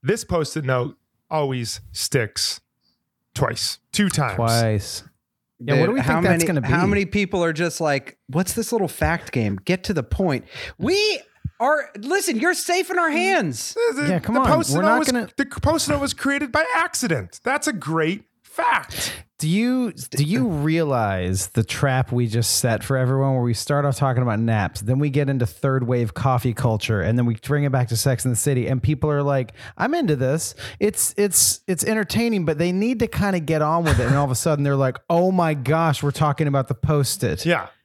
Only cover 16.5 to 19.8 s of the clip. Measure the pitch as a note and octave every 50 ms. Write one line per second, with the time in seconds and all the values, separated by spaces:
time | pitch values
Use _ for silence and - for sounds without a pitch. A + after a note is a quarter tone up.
16.5 | A3+ D4+ D#4 - D4 D#4+ E4 F4+ - - - A#3 E3 B2+ G2 E2+ - - _ A#3+
17.5 | C4 D4 C#4+ D4+ C#4 F#3+ - C#3+ D#3+ D#3+ D#3 D#3 F#3 G#3 - _ _ _ _ -
18.5 | - - E4 B4 A#4+ G#3+ - - - - - - - - - _ _ _ - D#3
19.5 | E3+ G3+ A3+ B3 B3+ B3+